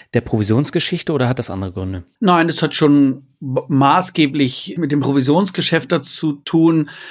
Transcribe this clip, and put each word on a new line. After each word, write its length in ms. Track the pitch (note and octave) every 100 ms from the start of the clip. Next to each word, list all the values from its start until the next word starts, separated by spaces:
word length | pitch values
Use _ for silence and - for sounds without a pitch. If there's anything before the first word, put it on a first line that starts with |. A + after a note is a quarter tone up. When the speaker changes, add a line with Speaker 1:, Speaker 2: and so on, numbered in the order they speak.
| -
Speaker 1:
der 80 | A#2+
Provisionsgeschichte 920 | - A2+ G2+ A2+ D3 E3+ - F3 -
oder 160 | C#3 B2
hat 100 | C3
das 120 | A#2
andere 220 | F#2+ F#2+
Gründe? 320 | F#2 F#2 F#2+ - _
Speaker 2:
Nein, 280 | G3 F3 E3
das 140 | -
hat 120 | D#3
schon 520 | - D#3 C#3+ C3+ C3+ - _
b-, 220 | C3+ C3 -
maßgeblich 1080 | C3+ C#3 E3+ F3+ - D3 D3 C3 - - -
mit 140 | D3+
dem 80 | D3
Provisionsgeschäft 920 | C3 C#3 C3 D#3+ G3 - - D#3+ C3
dazu 480 | E3+ - - D#3 C#3+ -
tun, 420 | E3 E3 D#3+ D3 - -